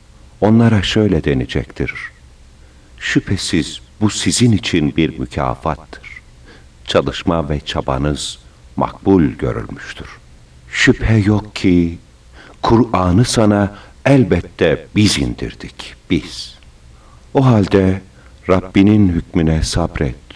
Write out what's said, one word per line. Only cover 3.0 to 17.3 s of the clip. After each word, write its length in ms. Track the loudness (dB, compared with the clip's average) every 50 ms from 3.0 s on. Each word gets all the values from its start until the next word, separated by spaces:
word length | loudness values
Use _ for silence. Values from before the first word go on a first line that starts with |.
| -8 -4 -2 -2 -2 -2 -4 -6 -4 -2 -2 -2 -2 -4 -8 -14 -18 -20 -6 -4
bu 100 | -2 -2
sizin 420 | -2 -2 -2 -2 0 2 2 2 2
için 440 | 0 0 -2 -2 0 0 0 0
bir 220 | 0 0 0 -2 -6
mükafattır. 920 | -10 -8 -6 -4 -4 -4 -4 -4 -4 -6 -6 -6 -8 -18 -20 -20 -20 -20 -20 -20 -20 -20 -20 -20 -20 -20 -20 -20 -20 -20 -20 -18 -8
Çalışma 640 | -2 0 0 0 0 -4 -4 -2 -2 -2 -2 -2 -2
ve 120 | -4 -6
çabanız 800 | -6 -6 -6 -6 -4 -4 -4 -2 -2 -2 -4 -4 -6 -10 -14 -16 -20 -20 -20 -20 -20 -12 -6
makbul 460 | -4 -4 -4 -4 -2 0 2 4 4 4
görülmüştür." 880 | 2 0 -4 -6 -6 -6 -6 -8 -12 -14 -16 -16 -16 -16 -16 -18 -18 -20 -20 -20 -20 -20 -20 -20 -20 -20 -20 -18 -12
Şüphe 460 | -4 0 2 2 2 2 0 0 2
yok 400 | 2 2 2 0 0 -2 -6 -8
ki 420 | -2 0 2 2 2 2 0 -4 -8 -16 _ -20 _ _ -20 -20 -20 -20 -20 -12 -6 -2
Kur'an'ı 640 | 2 2 2 2 2 0 0 0 2 2 2 2
sana 520 | 2 2 2 2 2 2 2 0 -2 -4 -10 -20 -20 -20 -6 0
elbette 840 | 2 4 4 4 2 0 -2 -2 -4 -4 0 0 0 0 0 -4 -4 0
biz 220 | 0 2 2 0 -2
indirdik, 760 | -4 -4 -4 -6 -10 -12 -12 -14 -16 -18 -16 -18 -20 -20 -20 -20 _ -4
biz. 480 | -4 -4 -4 -6 -12 -16 -16 -18 -20 -20 -20 -20 -20 -20 -20 -20 -20 -20 -20 -20 -20 -20 -16 -4